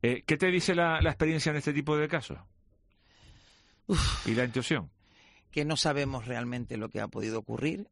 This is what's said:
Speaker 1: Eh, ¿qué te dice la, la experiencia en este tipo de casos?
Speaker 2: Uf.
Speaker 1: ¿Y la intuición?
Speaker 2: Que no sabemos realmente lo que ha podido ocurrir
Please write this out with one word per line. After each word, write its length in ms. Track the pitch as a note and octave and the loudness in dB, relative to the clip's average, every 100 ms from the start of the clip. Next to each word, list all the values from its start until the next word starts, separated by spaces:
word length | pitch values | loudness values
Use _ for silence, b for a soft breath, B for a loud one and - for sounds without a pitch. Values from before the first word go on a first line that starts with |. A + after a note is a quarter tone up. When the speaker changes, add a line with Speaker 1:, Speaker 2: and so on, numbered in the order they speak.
Speaker 1:
Eh, 220 | A#2+ B2 - | 2 0 0
¿qué 120 | D3+ | 2
te 100 | F#3 | 4
dice 260 | F3+ E3 | 2 2
la, 280 | F3 E3+ D#3+ | 2 4 4
la 80 | D#3+ | 2
experiencia 400 | - D#3 D#3+ D#3 | 4 2 2 0
en 80 | D3+ | 0
este 160 | D3 | 0
tipo 240 | D3 D3 D3+ | -2 0 0
de 100 | D3+ | 0
casos? 300 | D#3+ - C#2 - _ _ _ _ b b b b b b b b b - | -2 -6 -12 -14 _ _ _ _ b b b b b b b b b 0
Speaker 2:
Uf. 400 | G3+ - - - | 2 2 0 0
Speaker 1:
¿Y 60 | A2+ | 0
la 80 | B2 | 0
intuición? 440 | B2 B2 D3 E2+ _ b b b b b | -2 0 0 -2 _ b b b b b
Speaker 2:
Que 140 | - D3 | -4 0
no 120 | D#3 | 0
sabemos 480 | E3 C#3+ C#3 C3+ A2+ | 0 0 0 -4 -6
realmente 520 | B2 A#2+ B2 A#2 A#2 | -6 -4 -6 -6 -6
lo 120 | A2 | -6
que 120 | G#2+ | -4
ha 60 | G#2+ | -6
podido 320 | A2 A2 A2+ | -4 -4 -4
ocurrir 480 | G#2 A#2 C#3 F3+ G#3 | -4 -4 -2 -4 -10